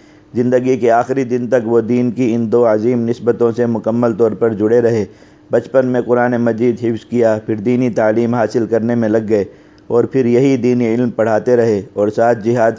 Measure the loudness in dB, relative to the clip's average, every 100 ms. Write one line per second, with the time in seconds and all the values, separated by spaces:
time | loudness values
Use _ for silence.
0 | -20 -20 -8 -2 0 0 0 0 2 2
1 | 0 -2 -2 -4 0 -2 2 0 0 0
2 | -2 -2 -2 0 0 2 2 2 0 0
3 | -2 -2 -2 0 0 0 -2 -2 -2 0
4 | 0 0 0 0 -2 0 2 2 2 0
5 | -4 -10 -20 -20 -4 -4 0 0 0 -2
6 | 0 0 2 0 0 0 0 0 -4 -4
7 | -4 0 2 0 -4 -4 -2 0 0 0
8 | 0 2 0 0 0 -2 -2 -2 0 -2
9 | 0 0 0 -2 -2 -10 -20 -20 -2 0
10 | 0 0 2 2 2 2 0 0 0 0
11 | -2 0 0 0 2 2 2 0 -4 -2
12 | -2 2 0 0 0 0 0